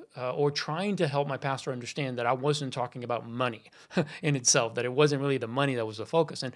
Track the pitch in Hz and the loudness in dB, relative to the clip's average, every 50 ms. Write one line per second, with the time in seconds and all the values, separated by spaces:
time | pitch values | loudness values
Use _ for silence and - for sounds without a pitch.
0 | 330 - _ 135 123 127 123 - 143 147 143 - - - 151 165 190 208 202 175 | -16 -18 _ -6 -6 -4 0 2 2 2 2 0 -4 -4 -4 -2 -2 -2 0 0
1 | 175 147 135 143 143 143 139 127 - 139 135 123 - 156 131 123 120 117 - - | 0 2 2 0 0 0 -2 -4 -2 -4 -4 -4 -4 -6 -6 -6 -8 -8 -6 -4
2 | 143 131 123 120 120 117 131 127 127 147 147 147 147 131 120 135 123 123 - 131 | -4 -4 -2 0 0 0 0 2 2 0 0 0 -2 -4 -4 -4 -6 -6 -6 -8
3 | 120 117 120 113 117 117 117 120 127 123 113 104 - - - - - - - 190 | -6 -4 -4 -4 -4 -6 -4 -2 -2 -2 -2 -4 -12 -20 -20 -20 -20 -2 0 0
4 | 160 151 - - - 156 143 131 117 - - 143 117 113 113 120 120 123 127 131 | 0 0 -4 -2 0 2 2 2 4 4 4 6 4 4 0 -2 -2 0 4 6
5 | 151 147 147 135 139 143 139 131 123 113 117 135 139 139 131 120 113 110 107 107 | 6 6 6 2 2 0 0 0 0 -2 0 2 2 2 2 0 -2 -2 -4 -8
6 | 107 - - 165 165 156 - - - 127 - | -8 0 2 2 2 2 -2 -6 -8 -8 -10